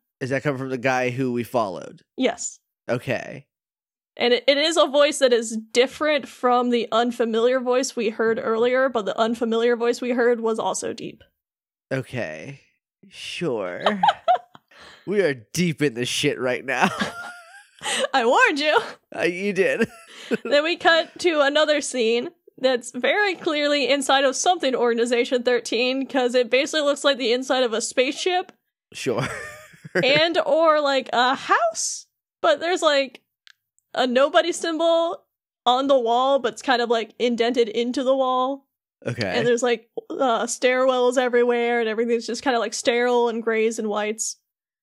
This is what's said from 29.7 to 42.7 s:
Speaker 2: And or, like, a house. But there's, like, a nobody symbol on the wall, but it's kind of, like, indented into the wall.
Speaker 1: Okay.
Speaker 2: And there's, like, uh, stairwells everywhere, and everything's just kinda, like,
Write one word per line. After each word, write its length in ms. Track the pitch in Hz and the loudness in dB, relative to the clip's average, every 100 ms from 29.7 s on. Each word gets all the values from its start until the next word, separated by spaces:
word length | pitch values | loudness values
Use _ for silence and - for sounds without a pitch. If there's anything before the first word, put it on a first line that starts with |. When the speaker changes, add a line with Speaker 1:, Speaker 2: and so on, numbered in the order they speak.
| - - - | -20 -6 0
Speaker 2:
And 320 | 262 294 330 330 | 2 4 2 0
or, 340 | - 302 330 302 | 0 2 4 2
like, 260 | 285 269 262 | 2 0 0
a 200 | - 254 | 0 0
house. 720 | - - 415 659 659 - - - _ _ _ | 0 0 0 0 -4 -6 -8 -14 _ _ _
But 180 | 339 294 | 0 0
there's, 220 | 330 359 | 0 0
like, 400 | 320 285 269 - _ _ _ _ _ _ _ | 2 2 0 -6 _ _ _ _ _ _ _
a 120 | - 254 | -2 0
nobody 460 | 247 285 330 339 | 2 4 4 2
symbol 720 | 339 330 320 330 330 330 - _ _ _ _ | -2 -4 0 2 2 0 -4 _ _ _ _
on 220 | - 247 277 | 0 2 4
the 120 | 277 | 4
wall, 400 | 226 233 269 277 | 4 2 2 2
but 140 | 254 | 0
it's 100 | - | -4
kind 200 | - 247 | 0 0
of, 80 | 233 | 2
like, 240 | 233 214 - | 0 -2 -2
indented 520 | 233 233 233 254 226 | -2 2 0 2 0
into 320 | - 240 254 | 0 -2 -2
the 100 | 254 | 0
wall. 520 | 269 254 254 254 277 _ _ _ _ - | 2 2 0 0 -4 _ _ _ _ -8
Speaker 1:
Okay. 200 | 117 101 | -4 -2
Speaker 2:
And 200 | 240 233 | 0 0
there's, 160 | 233 | 2
like, 260 | 240 233 - - - | 0 -2 -6 -14 -10
uh, 340 | 320 262 226 | -2 0 0
stairwells 720 | 226 - 254 254 262 254 247 254 | -2 0 0 2 2 2 2 2
everywhere, 640 | 254 240 240 240 233 240 | 2 2 2 2 0 0
and 80 | 220 | 0
everything's 380 | 214 233 233 226 | -2 -2 -2 -2
just 160 | 240 | -4
kinda, 160 | 285 240 | -2 0
like, 160 | 214 | -2